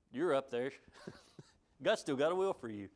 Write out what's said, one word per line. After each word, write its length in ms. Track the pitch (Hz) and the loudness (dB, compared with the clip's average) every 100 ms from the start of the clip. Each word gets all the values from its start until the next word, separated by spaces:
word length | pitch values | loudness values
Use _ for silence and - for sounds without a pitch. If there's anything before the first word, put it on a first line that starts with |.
| _ | _
you're 220 | 120 175 | -2 2
up 180 | 135 135 | 2 2
there. 200 | 120 131 - - - - | -2 -4 -6 -18 -18 -16
<laughs> 760 | - - - - _ _ _ | -16 -20 -20 -20 _ _ _
God's 160 | 147 220 | 0 0
still 160 | - 135 | 0 2
got 160 | 151 | 2
a 40 | 180 | 4
will 180 | 196 | 0
for 160 | 180 117 | 0 -6
you. 180 | 107 95 | -10 -12